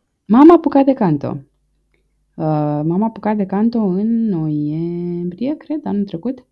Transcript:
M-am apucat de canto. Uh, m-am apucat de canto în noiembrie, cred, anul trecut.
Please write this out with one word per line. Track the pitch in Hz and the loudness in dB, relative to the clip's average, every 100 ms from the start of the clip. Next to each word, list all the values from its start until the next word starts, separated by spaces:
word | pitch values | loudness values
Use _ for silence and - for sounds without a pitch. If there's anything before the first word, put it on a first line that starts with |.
| _ _ | _ _
M-am | - 220 302 | 0 6 8
apucat | 339 311 277 | 8 4 2
de | 269 | 2
canto. | 262 196 147 123 139 - _ _ _ _ _ _ _ _ - | 2 0 0 -4 -10 -14 _ _ _ _ _ _ _ _ -6
Uh, | 160 151 151 147 | -2 0 0 -2
m-am | 156 175 | -2 0
apucat | 220 220 214 214 | -2 -4 -4 -2
de | 190 | -2
canto | 190 226 233 | 0 0 0
în | 208 180 214 233 226 | 0 0 0 0 0
noiembrie, | 175 156 151 147 156 170 175 175 175 175 175 254 302 | -2 -2 -2 -2 -4 -4 -4 -6 -6 -6 -6 -6 -6
cred, | - 302 | -6 -8
anul | 240 202 | -4 -4
trecut. | 202 170 226 254 - | -4 -6 -8 -10 -12